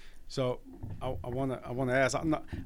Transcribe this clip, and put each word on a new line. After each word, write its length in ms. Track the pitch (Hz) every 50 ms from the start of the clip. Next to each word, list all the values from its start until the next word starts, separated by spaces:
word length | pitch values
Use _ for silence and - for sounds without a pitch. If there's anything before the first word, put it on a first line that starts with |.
| - - - - - -
So 320 | - 139 131 127 120 - - - - - - 107 101 -
I, 120 | 127 127 131 -
I 60 | - 123
wanna, 320 | 123 131 139 131 123 - -
I 60 | 127
wanna 200 | 120 127 135 123
ask. 240 | 127 135 135 123 127
I 60 | -
know, 180 | 160 160 151 - - - - - -